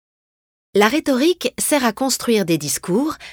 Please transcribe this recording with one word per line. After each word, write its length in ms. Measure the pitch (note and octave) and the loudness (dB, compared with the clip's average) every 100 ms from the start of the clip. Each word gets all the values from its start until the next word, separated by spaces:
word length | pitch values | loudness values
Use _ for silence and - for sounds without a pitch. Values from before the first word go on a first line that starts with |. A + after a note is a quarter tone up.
| _ _ _ _ _ _ _ | _ _ _ _ _ _ _
La 140 | G3 G#3+ | 2 2
rhétorique 680 | D4+ D4 B3 D#4+ F4 - - | 2 0 2 2 0 -4 -4
sert 280 | - D4 | -2 0
à 80 | A#3+ | 0
construire 520 | G#3 C4 - - A3 | -2 -2 -2 0 0
des 140 | E3+ D#3+ | 2 -2
discours, 560 | D3 - - G3 D4+ - - | -2 -6 -2 0 0 -4 -14